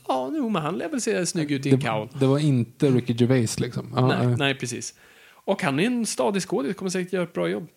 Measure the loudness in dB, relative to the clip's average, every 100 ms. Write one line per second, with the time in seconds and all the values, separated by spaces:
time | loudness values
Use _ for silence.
0 | -4 -2 -2 -4 -2 0 -2 -4 -4 -4
1 | -2 -2 -2 -2 -2 -2 2 2 2 -2
2 | -4 0 2 4 4 2 0 0 2 2
3 | 2 2 4 4 2 -2 -4 -6 -6 2
4 | 2 4 2 2 0 0 -6 -8 -10 -16
5 | -20 -20 -20 _ -4 -2 0 0 0 0
6 | -4 -2 0 0 -2 -4 -4 -4 -4 -4
7 | -4 -4 -4 -4 -4 -4 -8